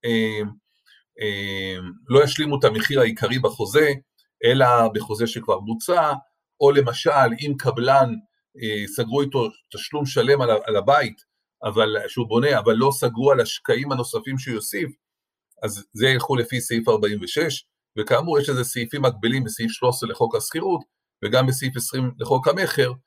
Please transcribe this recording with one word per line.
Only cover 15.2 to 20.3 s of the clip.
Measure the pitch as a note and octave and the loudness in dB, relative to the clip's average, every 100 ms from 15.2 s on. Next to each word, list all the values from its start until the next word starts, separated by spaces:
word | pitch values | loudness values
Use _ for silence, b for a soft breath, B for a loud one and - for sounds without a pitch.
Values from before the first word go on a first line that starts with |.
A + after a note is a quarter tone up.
| _ _ _ _ | _ _ _ _
אז | A2 G2+ - | -8 -8 -14
זה | G#2+ B2+ | -2 2
ילכו | B2+ - C3 | 2 0 -2
לפי | A#2 B2+ | -2 -4
סעיף | - A#2 A2+ | -2 -2 0
ארבעים | G#2+ G#2 G#2 | 2 0 -2
ושש, | F2+ C#3+ D#3+ C3 _ _ _ - | -6 -4 -4 -4 _ _ _ -8
וכאמור, | G#2 B2 E3+ D3 | 0 0 2 0
יש | C#3 | 0
לזה | B2+ | -2
סעיפים | B2 B2 A#2 C#3+ | -4 -6 -6 -2
מקבילים | C3+ G2+ A2+ C3 | -2 0 -2 -2
בסעיף | A2+ - A2+ | -4 -4 -6
שלוש | A2+ B2 A#2+ | 0 -2 0
עשרה | A#2 | -6
לחוק | - A#2 | -2 -2